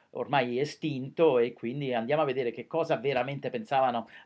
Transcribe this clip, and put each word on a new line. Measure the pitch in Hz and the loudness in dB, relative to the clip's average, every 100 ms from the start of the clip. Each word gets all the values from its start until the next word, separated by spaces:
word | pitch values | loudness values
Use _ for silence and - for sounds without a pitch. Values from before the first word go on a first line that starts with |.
| _ | _
ormai | - 120 143 123 123 | -10 0 0 2 0
estinto, | 147 - 160 131 131 151 160 127 | -2 -2 -4 -4 -6 4 6 6
e | 120 | 2
quindi | - 117 143 139 | 0 -6 -4 -2
andiamo | 120 117 151 | -2 0 0
a | 147 | 0
vedere | 127 120 | 0 -2
che | 113 117 | -4 -6
cosa | 160 156 131 | -4 0 0
veramente | 135 127 127 139 127 | 0 -2 -2 -4 -6
pensavano | 120 107 139 131 120 - - | -6 -2 2 2 0 -6 -14